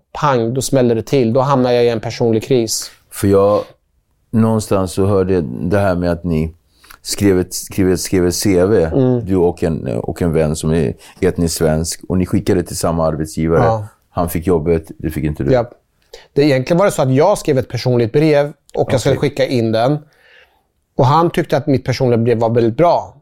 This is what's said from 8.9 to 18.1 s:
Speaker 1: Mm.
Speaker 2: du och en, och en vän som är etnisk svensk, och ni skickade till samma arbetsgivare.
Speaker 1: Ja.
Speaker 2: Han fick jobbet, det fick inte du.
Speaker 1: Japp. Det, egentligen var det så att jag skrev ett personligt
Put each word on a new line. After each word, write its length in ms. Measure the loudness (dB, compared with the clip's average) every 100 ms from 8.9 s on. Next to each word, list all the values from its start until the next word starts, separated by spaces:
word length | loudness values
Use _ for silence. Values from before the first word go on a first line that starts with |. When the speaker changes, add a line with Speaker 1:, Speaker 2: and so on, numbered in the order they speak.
Speaker 1:
Mm. 320 | 0 0 0 -2
Speaker 2:
du 100 | 0
och 280 | 0 0
en, 340 | -4 -4 -6 -6
och 240 | -6 -4
en 120 | 0
vän 220 | 0 0 -2
som 160 | -2
är 200 | 0 -2 -6 -14 -4
etnisk 360 | -2 0 -2 0
svensk, 440 | 0 0 -4 -8 -4
och 80 | -2
ni 80 | 0
skickade 380 | -2 0 -2
till 140 | -2 -4
samma 300 | -2 0 -2
arbetsgivare. 560 | -2 -6 -4 0 2
Speaker 1:
Ja. 240 | 2 -2 -6 _ _
Speaker 2:
Han 200 | -4 -4
fick 180 | -4 0
jobbet, 360 | 0 0 -2 -4 -10
det 120 | -8
fick 140 | -6
inte 200 | -6 -4
du. 80 | 0
Speaker 1:
Japp. 180 | 0 -2 -10 _ _ _ -20 -8
Det, 100 | 0
egentligen 340 | 2 2 0 2
var 80 | 2
det 60 |
så 100 | 0
att 100 | 0 2
jag 220 | 2 2
skrev 200 | 0 -2
ett 120 | -2
personligt 420 | -4 0 2 2